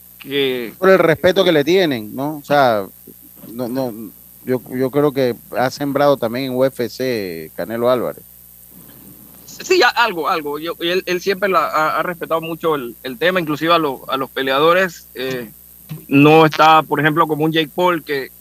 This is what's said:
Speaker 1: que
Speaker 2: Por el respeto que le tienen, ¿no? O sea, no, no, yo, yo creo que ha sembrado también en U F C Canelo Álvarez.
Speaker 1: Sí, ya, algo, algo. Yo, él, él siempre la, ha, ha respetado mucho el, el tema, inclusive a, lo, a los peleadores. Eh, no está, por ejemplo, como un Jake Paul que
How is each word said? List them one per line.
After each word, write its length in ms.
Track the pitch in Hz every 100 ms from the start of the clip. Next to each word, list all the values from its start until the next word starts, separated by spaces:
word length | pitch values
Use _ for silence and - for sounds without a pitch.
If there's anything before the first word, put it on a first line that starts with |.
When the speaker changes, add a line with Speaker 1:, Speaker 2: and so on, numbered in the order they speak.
| - -
Speaker 1:
que 560 | 139 139 135 127 113 98
Speaker 2:
Por 120 | 190
el 80 | 185
respeto 460 | 165 151 180 185
que 80 | 180
le 120 | 160
tienen, 500 | 143 190 175 123 107
¿no? 220 | 117 143 151
O 80 |
sea, 400 | - 143 131 110 95 - - - - - -
no, 160 | 113 120
no, 260 | 131 127 110 101 - - -
yo, 160 | - 127 -
yo 160 | 127 131
creo 220 | 147 147
que 220 | 131 127 117 - 98
ha 140 | 127
sembrado 460 | - 143 139 143 139
también 280 | 113 120 135
en 100 | 127
U 80 |
F 240 | 131 - 117
C 600 | - 131 117 95 82 78 -
Canelo 320 | 90 113 120
Álvarez. 340 | 127 85 - - - - - - - - - - - - - -
Speaker 1:
Sí, 320 | - - 359
ya, 100 | 247
algo, 400 | - 233 175 143
algo. 300 | 175 147 147
Yo, 160 | 165 156
él, 220 | 170 180 180
él 140 | 180
siempre 260 | 190 196 202
la, 160 | 175
ha, 340 | 135 143 156 131
ha 40 |
respetado 400 | 170 170 143 160
mucho 320 | 160 160 165
el, 200 | 151 120 -
el 140 | 135 117
tema, 240 | 165 185
inclusive 320 | 156 151 160
a, 60 | 170
lo, 260 | 151 131 -
a 80 | 135
los 100 | 131
peleadores. 800 | - 135 135 160 180 190 - -
Eh, 360 | 113 131 127 113 - - - - 156 -
no 360 | 139 147 160
está, 380 | 160 151 156 160
por 180 | 143 147
ejemplo, 260 | 151 151 160
como 200 | 147 160
un 60 |
Jake 180 | 160 151
Paul 300 | - 180 170
que 260 | - 143 123 -